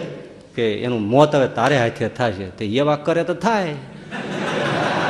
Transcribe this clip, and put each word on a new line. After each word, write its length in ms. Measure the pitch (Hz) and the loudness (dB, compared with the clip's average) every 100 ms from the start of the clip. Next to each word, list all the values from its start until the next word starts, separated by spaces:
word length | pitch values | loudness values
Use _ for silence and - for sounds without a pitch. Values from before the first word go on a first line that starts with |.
| - - - - - - | -2 -12 -16 -20 -12 -2
કે 180 | 113 | 0
એનું 280 | 101 123 117 | 0 -2 0
મોત 340 | 101 131 147 147 | 4 6 6 6
હવે 120 | 123 | 2
તારે 320 | - 127 139 | 2 2 4
હાથે 300 | 117 - 110 | 2 0 -4
થશે." 400 | - 120 92 92 | 0 -2 -2 -8
"તે 160 | - 107 | -6 -2
એવા 300 | 120 147 147 | 2 2 0
કરે 280 | 165 165 | 0 0
તો 100 | 170 | 0
થાય." 420 | 170 202 214 175 143 | 0 0 0 -2 -6
<laughs> 0 | - - - - - - - - - - - - | -12 -16 -12 -10 -8 -6 -4 -2 -2 -2 -2 -2